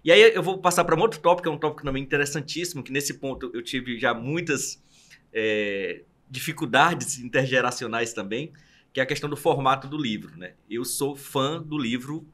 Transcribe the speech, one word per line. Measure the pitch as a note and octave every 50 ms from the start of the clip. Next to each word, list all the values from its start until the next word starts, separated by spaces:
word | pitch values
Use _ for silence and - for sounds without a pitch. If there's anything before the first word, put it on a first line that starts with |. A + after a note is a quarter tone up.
| -
E | D#3
aí | F3 G#3 A3+ A3 A3
eu | F#3+
vou | D#3 F#3 F#3+
passar | F#3+ F#3+ F3+ F3+ A#3 A3+
pra | - E3
um | D#3+
outro | G#3+ A3 - -
tópico, | - E3+ F3+ F3 -
que | E3
é |
um | D3
tópico | D3 D#3 D3 C#3+ - D3
também | C#3 C3+ C3+
interessantíssimo, | C#3 C3+ D3+ D3 C#3+ C#3 E3 D#3 C#3 - - D#3+ F3 E3+ D#3 C#3
que | - C3
nesse | C3 C#3+ C#3+ - C#3
ponto | - C#3 C3+ B2+ - C3 A#2+ A2
eu | A#2+
tive | A#2+ - - B2+ B2 B2 A#2+ A2+
já | C3 A#2+ A#2
muitas, | A2+ A#2+ C3+ D#3 F3 E3+ E3 C#3 B2+ - - - - _ _ _ _ _ _ - - _ _ -
é, | A2 A2 A2 G#2+ G#2+ G#2 G2+ G2 G2 F#2+ F2 E2 D#2 - _ _ _ _ -
dificuldades | C3 B2+ - D#3 C#3 - D#3 A#2 A#2 C3+ D#3 E3+ E3+ C#3 B2 - - B2+
intergeracionais | B2 A#2+ - C3+ C3+ B2+ C3 B2+ A#2+ B2 B2 - B2+ A2 A2+ A#2 A#2 A2+ -
também, | A2 G2 G2 A2 C3 D#3 E3 - - _ _ _ _ _ _ -
que | C3
é | C3
a |
questão | C3 D3 - D3 D3
do | D#3
formato | - - E3 C#3+ C#3 C3+ C3+ C3+ C3+ C3+ C3+
do | D3
livro, | D3+ C#3+ A2+ G#2+ G2+ - D2+ D#2
né? | E2+ F2+ F2+ - _ _ -
Eu | G#2+ A#2+ A#2+
sou | - - - C#3+ C#3 C#3
fã | C#3 - - - C#3 C3+ C#3+ E3 E3+
do | D#3 D3+ D3+
livro | D3 B2 A2+ B2 B2 B2+ C#3 D3+ D#3+ D3+ -